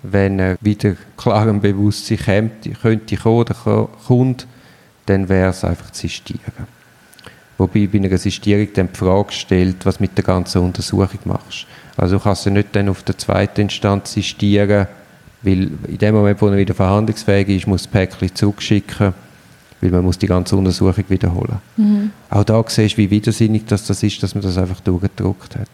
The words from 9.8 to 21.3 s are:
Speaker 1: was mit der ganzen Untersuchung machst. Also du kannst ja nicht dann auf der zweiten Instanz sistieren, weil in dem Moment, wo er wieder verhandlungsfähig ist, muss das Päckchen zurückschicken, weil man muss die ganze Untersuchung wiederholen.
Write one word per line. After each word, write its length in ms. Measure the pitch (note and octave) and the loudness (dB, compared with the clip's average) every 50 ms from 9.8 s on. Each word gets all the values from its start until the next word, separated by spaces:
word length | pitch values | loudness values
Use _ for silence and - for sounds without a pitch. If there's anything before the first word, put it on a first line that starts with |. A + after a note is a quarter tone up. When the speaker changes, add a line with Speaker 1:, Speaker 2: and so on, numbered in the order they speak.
| - | -2
Speaker 1:
was 140 | G2 F#2 - | -2 -2 0
mit 180 | G2 F#2 - - | -2 -2 -2 -2
der 60 | F#2+ | 0
ganzen 380 | - F#2 F#2 F2+ - - F#2+ F2+ | 0 0 0 -2 0 0 0 0
Untersuchung 560 | F2+ F2+ - A#2 - - G2 G2 F#2+ - G2+ - | 0 -2 -4 -6 -2 0 0 0 0 -2 -6 -6
machst. 420 | F#2 F#2+ - - - - - - _ - - - - - | -4 -4 -4 -6 -10 -16 -16 -16 _ -20 -20 -20 -12 -4
Also 220 | - E2+ F2+ F#2+ G2 | -2 0 2 2 2
du 60 | - | 2
kannst 220 | - F#2+ - - | 0 -2 0 0
ja 60 | G2+ | 0
nicht 180 | G2 G2+ G2+ - - | 0 0 0 0 0
dann 140 | G#2 G2+ G2 | 0 0 0
auf 140 | F#2+ - - | -2 -4 -4
der 140 | - F#2 - | -8 -6 -6
zweiten 420 | - - G2 F#2+ G2 G2+ - - | -4 -2 0 0 0 0 0 -2
Instanz 520 | G#2 G2 - - - G#2 G2+ G2+ - - - | -2 -2 -2 -2 0 0 0 0 -2 -4 -6
sistieren, 760 | G#2+ G2 - - - - G2+ G2+ G2+ G2+ G2 G#2 G2+ G2 F#2+ - - - - - - _ - _ _ - | -6 -6 -6 -6 -2 0 2 4 4 4 4 4 2 2 0 -4 -16 -20 -20 -20 -20 _ -20 _ _ 0
weil 260 | G2 F#2+ F#2 F#2+ - D2+ D2+ - - | 0 2 2 0 -2 -4 -8 -10 -10
in 100 | D#2 - | -4 0
dem 160 | G#2 G#2 A2 | 0 2 4
Moment, 260 | G#2+ G#2 G2+ G2+ - | 4 4 4 2 2
wo 60 | - G#2 | 2 2
er 100 | G2 G2 | 4 2
wieder 160 | G2 F2+ F#2 | 2 0 0
verhandlungsfähig 760 | - G2 F#2 G2 G#2 A2 A2 A2 - - - G2+ G2+ G2 G2 | 0 2 2 2 2 2 0 -2 -4 0 0 2 2 2 2
ist, 180 | G2+ F#2 - - | 0 0 0 0
muss 160 | G2 F2+ - | 0 -2 -2
das 80 | - | -2
Päckchen 420 | - G#2 F#2+ F#2 - - F#2+ F#2 - | 0 0 0 0 -2 -4 -4 -4 -2
zurückschicken, 800 | - - G2+ G2+ - - - G#2+ G2+ F#2+ - - - G#2 G2 F#2 - - - - - - - - _ _ _ - _ | 0 -2 -2 -2 -2 -2 0 0 0 0 -4 -4 0 0 0 0 -4 -14 -20 -20 -20 -20 -20 -20 _ _ _ -12 _
weil 100 | - F#2+ | -2 0
man 120 | F2 F2+ F2+ | 2 2 2
muss 140 | F#2 F2+ - | 2 0 0
die 80 | - | 0
ganze 300 | F2 F2+ F2+ F2+ - G2+ | 0 2 0 0 0 0
Untersuchung 480 | F#2+ F#2+ F#2 F2+ - G2+ F#2+ F2+ - F#2+ - | 0 2 0 0 2 2 0 2 0 -2 -2
wiederholen. 480 | F#2+ - - F#2 | -2 0 0 0